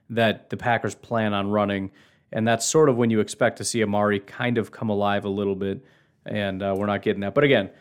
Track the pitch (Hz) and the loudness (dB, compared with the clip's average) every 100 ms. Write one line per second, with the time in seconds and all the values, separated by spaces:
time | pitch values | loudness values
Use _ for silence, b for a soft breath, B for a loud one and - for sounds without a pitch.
0 | - 113 113 101 - 107 127 113 107 - | -8 0 0 0 -6 -6 0 0 -2 -8
1 | - 117 107 101 101 104 101 98 98 b | -6 -2 0 0 0 0 0 -2 -6 b
2 | b b b 110 110 117 - 156 151 120 | b b b -2 0 0 2 4 4 4
3 | 120 110 104 - 120 110 104 117 104 104 | 2 2 0 0 0 0 -4 -2 0 2
4 | 104 101 - - 123 117 101 - 117 101 | 2 0 -4 -6 -2 -2 -4 -6 -4 0
5 | 101 101 104 98 101 95 98 92 b b | 0 0 -2 -2 -2 -2 -4 -6 b b
6 | b b - 107 101 95 98 95 104 101 | b b -8 -4 -4 -4 -2 -2 0 0
7 | 107 98 101 120 143 123 98 b | -2 -2 -2 2 4 4 2 b